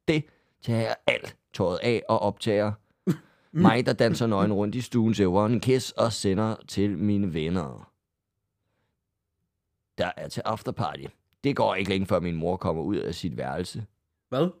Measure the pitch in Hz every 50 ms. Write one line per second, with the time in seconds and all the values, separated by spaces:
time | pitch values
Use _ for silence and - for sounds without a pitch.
0 | _ - 160 156 151 - _ _ _ _ _ _ - - 113 113 113 110 113 -
1 | _ - 120 110 - - - _ _ _ - - 98 87 90 - - 120 120 98
2 | - - 113 - 104 104 101 - - 117 104 104 104 107 107 - _ _ _ _
3 | _ 185 151 - - _ _ _ _ _ - 151 180 - - 127 - - 113 -
4 | 123 110 85 - 120 113 104 98 101 104 104 98 104 104 101 127 120 - - 120
5 | 110 113 107 98 101 90 87 101 107 110 123 104 - 127 127 127 - - - -
6 | 113 113 101 - - 101 95 101 110 110 107 - - - - 98 101 104 95 76
7 | 104 104 104 101 101 90 78 82 78 82 90 92 73 65 58 50 - - _ _
8 | _ _ _ _ _ _ _ _ _ _ _ _ _ _ _ _ _ _ _ _
9 | _ _ _ _ _ _ _ _ _ _ _ _ _ _ _ _ _ _ _ -
10 | 90 90 - - 76 76 - - - 104 110 107 - 131 95 - 101 73 71 69
11 | - - - _ _ _ _ _ - 143 123 - 113 101 95 92 101 95 95 98
12 | 98 - 104 87 85 87 85 80 82 85 92 - - 92 80 80 73 90 101 -
13 | - 69 82 - - 87 60 62 64 65 69 87 90 - - 113 107 - _ _
14 | _ _ _ _ _ _ 127 135 165 185 - -